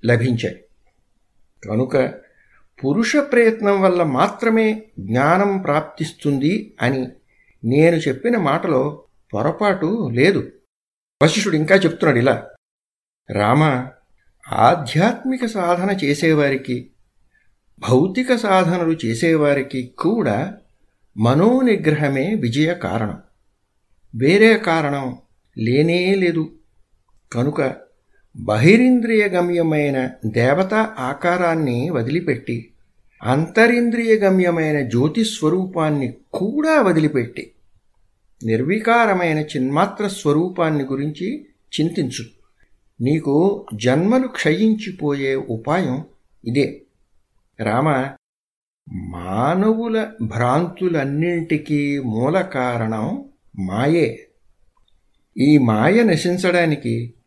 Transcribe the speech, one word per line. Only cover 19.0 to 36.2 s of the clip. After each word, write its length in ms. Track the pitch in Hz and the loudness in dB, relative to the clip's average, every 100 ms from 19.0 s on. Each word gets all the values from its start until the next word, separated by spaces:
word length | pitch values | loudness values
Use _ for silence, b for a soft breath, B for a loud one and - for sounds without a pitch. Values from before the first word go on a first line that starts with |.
| 113 | -4
చేసేవారికి 880 | 117 165 160 147 139 135 131 127 - | 0 2 2 2 0 -2 -8 -8 -4
కూడా 600 | 170 226 143 104 180 220 _ _ _ _ _ 101 | 0 0 0 -2 -4 -10 _ _ _ _ _ -2
మనోనిగ్రహమే 1200 | 117 147 214 262 247 202 156 151 147 135 165 220 | 2 4 4 4 2 2 0 0 0 -2 -2 -2
విజయ 380 | 120 131 156 | -2 0 -2
కారణం. 480 | 175 92 110 104 104 - _ _ _ _ _ _ _ _ 113 | -2 -4 -4 -4 -8 -16 _ _ _ _ _ _ _ _ -2
వేరే 420 | 135 196 226 214 | 2 6 6 4
కారణం 600 | 190 165 147 139 131 127 _ _ _ - | 2 0 -2 -4 -8 -12 _ _ _ -6
లేనే 580 | 113 135 160 175 180 196 | 0 2 2 2 2 2
లేదు. 360 | 180 165 156 - _ _ _ _ _ _ _ | 0 0 -4 -10 _ _ _ _ _ _ _
కనుక 440 | 120 139 147 135 - - _ _ _ _ 113 | -4 -2 -2 -2 -4 -16 _ _ _ _ -8
బహిరింద్రియ 920 | 98 107 160 226 254 247 226 220 208 | -2 4 6 6 6 2 2 0 0
గమ్యమైన 800 | 180 175 175 165 151 147 135 127 - 107 | 0 0 0 0 0 0 -2 -4 -6 -4
దేవతా 680 | 117 123 156 190 220 220 - | 0 2 2 0 -2 -2 -4
ఆకారాన్ని 920 | 127 143 175 180 170 165 143 120 156 | -8 -4 -2 0 0 0 -2 -2 -2
వదిలిపెట్టి, 840 | 143 113 165 180 120 - 117 - _ _ _ _ _ | -2 -2 -2 -2 -4 -6 -8 -10 _ _ _ _ _
అంతరింద్రియ 920 | - 135 165 220 233 240 240 240 226 220 | -2 0 2 4 4 4 0 0 2 4
గమ్యమైన 760 | 196 190 180 165 156 147 123 | 4 4 2 2 0 0 0
జ్యోతిస్వరూపాన్ని 1200 | 113 151 151 110 - 156 185 185 170 156 143 120 - | 0 0 0 -2 0 0 0 -2 -2 0 0 -4 -8